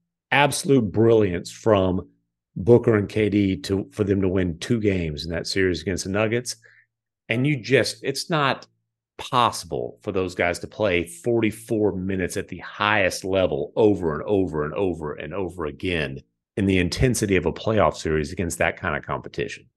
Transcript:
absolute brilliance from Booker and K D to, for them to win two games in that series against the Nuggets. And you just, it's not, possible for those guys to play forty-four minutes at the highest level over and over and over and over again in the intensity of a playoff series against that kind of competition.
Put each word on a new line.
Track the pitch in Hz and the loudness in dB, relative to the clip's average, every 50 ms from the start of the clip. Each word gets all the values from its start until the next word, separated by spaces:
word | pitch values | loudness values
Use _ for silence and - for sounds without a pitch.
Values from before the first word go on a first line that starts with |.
| _ _ _ _ _ - | _ _ _ _ _ 0
absolute | 127 139 147 139 - - - 143 139 131 110 92 | 2 2 2 2 0 -2 0 2 4 4 4 2
brilliance | 82 104 113 117 117 110 104 95 87 - - - | 2 4 6 6 6 6 4 2 0 -4 -6 -8
from | - - - 110 107 98 92 92 90 92 - - _ _ _ _ _ _ _ _ - | -14 -4 2 2 4 4 4 2 0 -2 -4 -8 _ _ _ _ _ _ _ _ -10
Booker | - 87 113 120 117 120 120 110 | -2 4 6 6 6 6 4 2
and | 104 98 - | 2 0 0
K | - 107 107 98 | 0 0 0 2
D | 98 104 101 95 95 95 | 2 2 2 2 0 -2
to, | 95 - 98 95 - - | -2 -2 -2 -2 -2 -6
for | - - | -4 -4
them | 104 98 95 98 | 0 0 2 2
to | 95 92 | 2 2
win | 92 95 90 90 82 85 | 2 0 0 0 -4 -6
two | - - 120 113 | -2 -2 -2 0
games | 104 101 95 90 82 78 73 71 78 | 2 0 0 0 -2 -4 -6 -6 -6
in | 85 | -6
that | 85 - - | -6 -6 -6
series | - - 98 92 92 85 78 | -4 -2 0 2 0 0 -2
against | 78 98 90 85 | -4 -4 -4 -4
the | - 95 | -4 -4
Nuggets. | 95 104 110 107 113 120 123 - - _ _ - _ _ _ _ _ _ _ _ _ _ _ - | -2 0 0 0 -2 -4 -4 -6 -12 _ _ -20 _ _ _ _ _ _ _ _ _ _ _ -4
And | 113 123 131 | -2 0 0
you | 151 147 | 0 -2
just, | 120 98 113 135 120 101 - - - | -2 0 2 4 4 4 2 -4 -6
it's | - 131 135 - - - | -6 -6 -6 -6 -4 -2
not, | 165 151 143 131 - - - _ _ _ _ _ _ _ _ _ - | 0 0 2 0 0 -2 -6 _ _ _ _ _ _ _ _ _ -16
possible | - - - 131 123 117 104 - - - 82 76 62 60 58 - _ | -14 -6 0 2 4 4 4 2 -2 -8 -6 -6 -6 -6 -8 -10 _
for | - 107 | -8 -4
those | 92 95 92 90 - | -2 -2 -2 -2 -2
guys | - 87 87 87 - | 0 0 0 0 -2
to | - | -8
play | - - - 107 101 87 87 82 | -12 -4 -2 0 2 2 0 0
forty-four | - - - - 120 117 117 110 107 104 - - - 117 107 107 98 90 | -2 -8 -6 -2 0 0 2 2 0 -2 -4 -6 -4 -2 0 0 0 0
minutes | 92 92 95 95 95 90 - - | -2 -4 -4 -4 -4 -4 -4 -4
at | 101 - - | -8 -8 -8
the | 90 - | -14 -14
highest | - - - - 104 104 107 104 92 85 - - - | -14 -14 -4 -2 0 2 2 2 2 0 0 -2 -4
level | 92 95 95 92 85 76 69 - - - | -2 2 2 2 2 0 -2 -6 -4 0
over | - 113 104 101 87 87 80 73 | 4 4 4 4 2 0 -4 -4
and | 76 - | -4 -2
over | - 104 95 92 82 76 76 73 | 0 0 0 0 0 -2 -4 -4
and | 76 80 | -4 -2
over | - 101 90 85 80 78 73 - | -2 -2 -2 -2 -4 -8 -10 -8
and | - 78 76 87 | -10 -10 -8 -6
over | 101 95 85 85 90 80 | -6 -6 -8 -6 -6 -8
again | 73 69 67 - - 87 82 71 67 67 67 _ _ _ _ _ _ - | -8 -8 -6 -4 -2 -2 -2 -2 -4 -8 -12 _ _ _ _ _ _ -4
in | - 98 | -2 2
the | 98 95 92 | 2 4 2
intensity | 87 85 - - 135 131 110 - 110 98 95 | 2 0 2 2 2 2 2 0 0 2 2
of | 90 80 | 2 2
a | 80 | 0
playoff | - - - 107 110 101 85 76 - | -4 -2 -2 0 2 4 4 4 2
series | - - 80 78 78 76 73 | 0 -4 -2 -2 -2 -2 -4
against | 90 - 90 82 - - | -4 -4 -4 -4 -2 0
that | 82 87 - | 0 0 0
kind | - 92 87 73 | -2 -4 -4 -4
of | 69 - | -4 -4
competition. | - 67 64 - - - - 58 - - - - _ - | -6 -8 -8 -8 -10 -8 -6 -6 -6 -8 -14 -18 _ 4